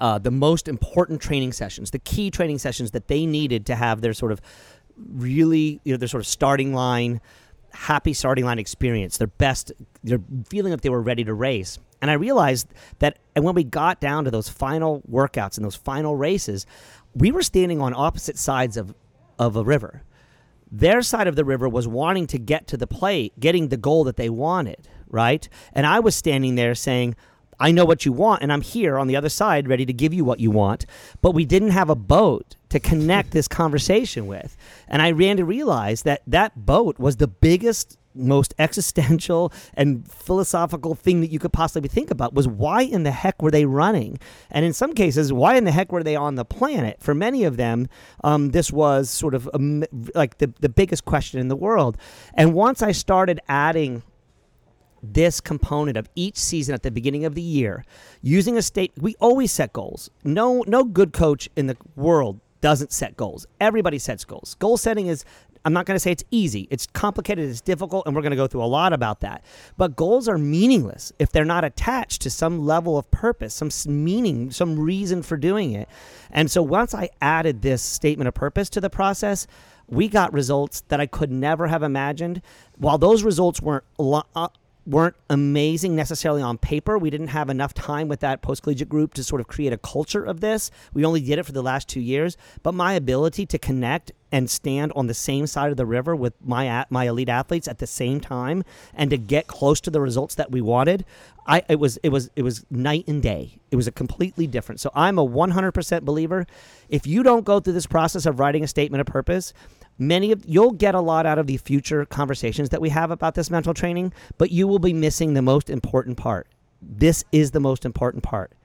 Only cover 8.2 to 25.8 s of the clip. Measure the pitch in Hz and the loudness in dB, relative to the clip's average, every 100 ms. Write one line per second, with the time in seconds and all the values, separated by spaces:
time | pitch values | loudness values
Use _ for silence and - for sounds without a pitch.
8.2 | 131 131 123 117 101 - 127 113 92 - | 0 0 0 -2 -6 -4 -2 -2 -2 -4
9.2 | 110 - 143 127 - - - _ 110 120 | -4 0 0 0 -6 -16 -20 _ -2 -2
10.2 | 90 135 110 202 190 156 143 123 117 120 | -2 -10 -6 -4 -2 -2 -2 -2 0 -2
11.2 | 110 107 131 120 92 - - - 143 147 | -2 -2 -2 -2 -4 -12 -20 -6 0 0
12.2 | 208 269 147 127 - - - - 147 - | 2 4 4 2 -4 -14 -16 -2 0 0
13.2 | _ - 156 180 135 156 160 180 143 147 | _ 0 2 2 0 0 -2 0 -2 -2
14.2 | 135 113 107 - 135 156 160 147 - 120 | -2 -2 -4 -6 -4 -2 -2 -2 -2 0
15.2 | 139 - 98 - 104 - - 135 151 143 | 0 0 -6 -6 -8 -8 -8 -4 -2 -2
16.2 | 147 190 - 98 - - - - _ - | 0 -2 -4 -8 -10 -18 -20 -20 _ 2
17.2 | 180 330 349 185 180 160 131 123 151 - | 2 2 0 2 2 0 -2 -2 -2 -2
18.2 | - - - 131 127 107 98 - _ _ | -8 -8 -4 -2 -2 -4 -10 -12 _ _
19.2 | _ - 120 107 110 147 107 - - _ | _ -4 -2 0 0 0 -2 -14 -20 _
20.2 | _ _ _ _ - 107 160 226 240 226 | _ _ _ _ -12 2 4 4 2 0
21.2 | 190 147 139 131 127 117 117 117 156 190 | 2 2 2 0 0 -2 -2 -2 0 0
22.2 | 160 135 107 151 - 135 120 - 190 190 | -2 -4 -2 -4 -4 -8 -6 -2 0 0
23.2 | 107 - 143 180 151 117 101 160 135 117 | -2 -2 2 2 0 -2 2 2 2 0
24.2 | 117 113 151 180 127 - - - - 110 | -2 -2 -2 0 -2 -8 -16 -20 -6 0
25.2 | 117 156 - - - - | 2 0 -4 -20 -16 -4